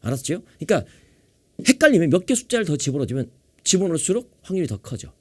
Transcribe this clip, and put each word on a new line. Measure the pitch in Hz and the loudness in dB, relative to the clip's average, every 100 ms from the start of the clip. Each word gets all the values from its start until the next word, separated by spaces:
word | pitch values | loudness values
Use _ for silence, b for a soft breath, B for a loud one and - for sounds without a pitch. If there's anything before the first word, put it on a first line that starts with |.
알았죠? | 107 131 - 180 - b | -4 -6 -4 -6 -6 b
그러니까 | 156 185 98 b b b b _ _ _ - | 0 0 0 b b b b _ _ _ -2
헷갈리면 | 262 311 233 160 | 4 6 6 4
몇 | 165 185 | 2 2
개 | |
숫자를 | 254 - 240 190 | -2 0 -4 -2
더 | 147 | -2
집어넣어주면, | - 135 131 131 120 _ _ _ | -2 -4 -4 -4 -6 _ _ _
집어넣을수록 | - 185 190 160 - 196 247 _ | 0 2 2 0 0 -2 -4 _
확률이 | - 185 151 | -6 -4 -2
더 | 104 | -4
커져. | - 110 - _ | -8 -12 -12 _